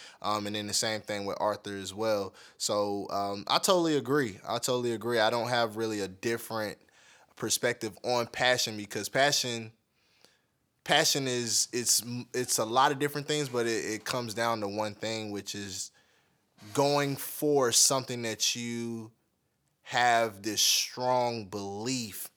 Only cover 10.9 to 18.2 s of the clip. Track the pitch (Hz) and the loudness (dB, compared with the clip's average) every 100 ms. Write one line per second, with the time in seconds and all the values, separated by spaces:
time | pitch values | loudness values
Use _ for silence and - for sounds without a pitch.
10.9 | 147 156 147 135 123 117 110 - 120 113 | 4 4 2 0 0 0 0 0 0 2
11.9 | - 117 123 117 123 123 - 110 127 143 | 2 0 -8 -4 -4 0 0 2 4 4
12.9 | 139 143 147 143 151 135 120 117 110 80 | 2 -2 -4 -4 -2 -2 0 0 0 -2
13.9 | 107 - 127 117 107 117 113 101 104 107 | -4 -4 -4 -4 -2 0 0 -2 -2 -4
14.9 | 101 107 110 107 101 - 101 101 92 - | -4 -6 -4 -6 -8 -8 -10 -8 -10 -12
15.9 | _ _ _ _ _ _ _ 107 120 143 | _ _ _ _ _ _ _ -4 0 2
16.9 | 143 143 135 - - 151 143 123 110 - | 2 0 -2 -8 -2 2 4 6 6 6
17.9 | 135 120 120 | 4 0 -4